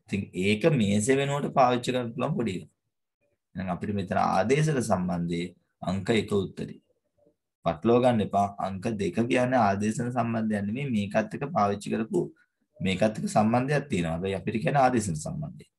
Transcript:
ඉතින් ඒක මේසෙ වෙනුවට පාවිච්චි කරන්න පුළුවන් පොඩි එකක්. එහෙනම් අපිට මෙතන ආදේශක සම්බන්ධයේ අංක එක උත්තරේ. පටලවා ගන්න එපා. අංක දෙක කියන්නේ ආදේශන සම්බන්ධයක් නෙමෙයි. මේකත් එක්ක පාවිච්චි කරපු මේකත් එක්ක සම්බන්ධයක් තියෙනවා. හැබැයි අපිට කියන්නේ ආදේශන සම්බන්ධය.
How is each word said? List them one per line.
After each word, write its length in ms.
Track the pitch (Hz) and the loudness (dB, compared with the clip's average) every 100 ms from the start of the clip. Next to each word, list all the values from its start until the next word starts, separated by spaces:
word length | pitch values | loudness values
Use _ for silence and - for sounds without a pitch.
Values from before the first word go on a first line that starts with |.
ඉතින් 220 | _ 101 98 87 | _ -6 -4 -2
ඒක 240 | 95 107 165 | 0 2 2
මේසෙ 400 | 143 101 104 107 135 | 4 2 2 2 2
වෙනුවට 360 | 139 143 - | 2 -2 -2
පාවිච්චි 380 | 139 127 123 123 | 4 4 4 0
කරන්න 220 | 127 120 | -4 -4
පුළුවන් 240 | 113 127 190 | -4 -4 -2
පොඩි 180 | 113 | -2
එකක්. 160 | 92 - _ _ _ _ _ _ _ _ - | -4 -10 _ _ _ _ _ _ _ _ -10
එහෙනම් 140 | 92 | -6
අපිට 240 | 87 - | -6 -4
මෙතන 240 | 101 92 95 | -4 -2 0
ආදේශක 640 | 90 90 101 139 156 139 | 2 2 2 2 2 0
සම්බන්ධයේ 760 | 113 92 90 87 85 85 90 - _ _ | 0 0 0 -2 -2 -4 -6 -10 _ _
අංක 260 | - 95 90 | -6 -4 0
එක 220 | 113 98 | 0 2
උත්තරේ. 480 | 104 90 - - - _ _ _ _ _ _ _ _ | -2 -2 -6 -10 -12 _ _ _ _ _ _ _ _
පටලවා 360 | - 78 - 120 | -4 0 4 6
ගන්න 220 | 123 117 | 6 4
එපා. 220 | 95 101 101 - | 2 2 0 -2
අංක 260 | 92 95 98 | -8 -4 -6
දෙක 260 | 107 101 - | -2 -2 0
කියන්නේ 420 | 120 131 123 131 | 0 2 2 4
ආදේශන 500 | 104 101 104 110 120 | 2 2 0 -2 -4
සම්බන්ධයක් 540 | 123 117 113 110 104 | -2 -2 -2 -2 -2
නෙමෙයි. 260 | 101 117 143 | -2 -4 -2
මේකත් 440 | 113 101 113 110 | -2 0 -2 -2
එක්ක 100 | 127 139 | -6 -4
පාවිච්චි 400 | - 101 101 107 | 0 0 0 -4
කරපු 300 | 107 110 95 - - _ _ _ _ | -4 -2 -2 -2 -8 _ _ _ _
මේකත් 240 | 95 92 | -2 2
එක්ක 240 | 107 107 104 | 2 0 -2
සම්බන්ධයක් 560 | 117 107 120 131 147 - | 2 4 2 2 0 0
තියෙනවා. 280 | 98 82 | -2 -2
හැබැයි 220 | 82 95 95 | -2 -2 -4
අපිට 200 | 113 117 | -2 -2
කියන්නේ 260 | 110 143 | 0 4
ආදේශන 320 | 127 123 101 78 | 4 4 -2 -4
සම්බන්ධය. 500 | 76 76 76 - - | -6 -8 -8 -12 -20